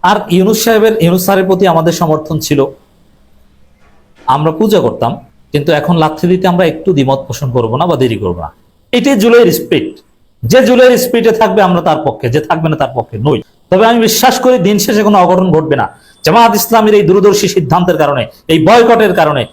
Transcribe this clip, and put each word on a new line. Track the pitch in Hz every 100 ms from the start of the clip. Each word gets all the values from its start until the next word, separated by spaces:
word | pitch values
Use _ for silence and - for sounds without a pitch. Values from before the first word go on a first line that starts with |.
আর | 180 208 -
ইউনূস | 175 190 220
সাহেবের, | 233 220 220 220
ইউনূস | 170 180
স্যারের | 180 196
প্রতি | 190 185 190
আমাদের | 165 165
সমর্থন | 165 165 156 - 160
ছিল, | - 139 139 - _ _ _ _ _ _ _ _ _ _ _ _ _ _ -
আমরা | 139 156
পূজা | 156 220 202
করতাম, | 120 - 117 - - _ _
কিন্তু | 147 143
এখন | 151 147 170
লাথি | 156 - 175
দিতে | 185 185
আমরা | 175
একটু | 170 - -
দ্বিমত | 151 131 135
পোষণ | 135 120 135
করবো | 123 113 127
না | 175
বা | 143
দেরি | 131 104
করবো | 98 87
না। | 76 _ _ _ _
এটাই | 247 277 254
জুলাইয়ের | 226 233 220
স্পিরিট। | - - 147 - - _ _ _ _
যে | 117 233 220
জুলাইয়ের | 254 254 233
স্পিরিটে | - 185 226 -
থাকবে | 220 190 190
আমরা | 180 170
তার | 151 143
পক্ষে, | - 123
যে | 143 151
থাকবে | 160 160
না | 156
তার | 131 120
পক্ষে | - 107 135
নই। | 131 - _ _
তবে | 185 220
আমি | 240 226
বিশ্বাস | - 254 240
করি | 254 254 180
দিন | 208
শেষে | - 214 208
কোনো | 202
অঘটন | 180 180 185
ঘটবে | 156 156 139
না। | 98 - _ _
জামাত | - 208 233 208
ইসলামের | - 226 214 208
এই | 160
দূরদর্শী | 190 202 190 190
সিদ্ধান্তের | 185 143 175 180 156
কারণে, | 147 139 110 - -
এই | 160 160
বয়কটের | 240 233 220 214 175
কারণে | 156 143 110